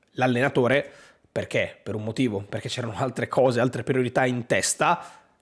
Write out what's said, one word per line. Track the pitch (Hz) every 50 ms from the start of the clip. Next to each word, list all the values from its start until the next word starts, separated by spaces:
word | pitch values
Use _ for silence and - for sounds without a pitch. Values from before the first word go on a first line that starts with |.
| _ _
l'allenatore, | _ - 127 127 120 120 135 143 - 147 123 117 131 139 - - - - - - - _ _ _
perché? | - 110 95 - - 120 95 - - - -
Per | 101 101
un | 107 107
motivo, | 110 107 - 135 117 104 98 104 -
perché | - 104 - 127
c'erano | - 127 120 117 101
altre | - 135 127 - - 120 -
cose, | - - 135 135 120 117
altre | 123 131 - 120 -
priorità | - 131 131 123 123 - 143 131
in | 127 127 123 117
testa, | - 117 95 - - - - 151 156 170 - - - - - - _ _ _